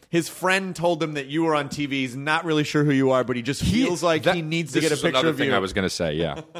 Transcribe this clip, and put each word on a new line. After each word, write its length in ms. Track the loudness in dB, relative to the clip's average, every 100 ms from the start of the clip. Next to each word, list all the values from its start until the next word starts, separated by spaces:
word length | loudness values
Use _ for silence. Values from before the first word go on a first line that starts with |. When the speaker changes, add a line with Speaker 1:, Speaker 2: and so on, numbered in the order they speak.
| -4
Speaker 1:
his 180 | -2 -2
friend 480 | -2 0 0 -2 -2
told 260 | 0 0
him 120 | -2
that 140 | -4 -4
you 160 | -2
were 120 | 0 0
on 140 | -2
T 160 | -4 -4
V. 160 | -2
He's 120 | -4 -4
not 260 | -2 -2
really 220 | 0 0 2
sure 180 | 2
who 80 | 4
you 200 | 4 4
are, 120 | 4
but 140 | 2 -2
he 40 |
just 200 | -4 -2
Speaker 2:
He, 240 | 0 2 2
Speaker 1:
feels 180 | 2
like 200 | 0 2
Speaker 2:
that, 120 | 2 0
Speaker 1:
he 60 |
needs 320 | 0 -2 -2
to 80 | 0
Speaker 2:
this 80 | 0
Speaker 1:
get 20 |
a 40 | 2
Speaker 2:
is 60 |
Speaker 1:
picture 80 | 0 2
Speaker 2:
another 140 | 2
Speaker 1:
of 80 | 2
Speaker 2:
thing 100 | 0
Speaker 1:
you. 80 | 0
Speaker 2:
I 40 |
was 120 | 0
gonna 180 | 0 -2
say, 260 | 0 -2 0
yeah. 260 | -2 -4 -12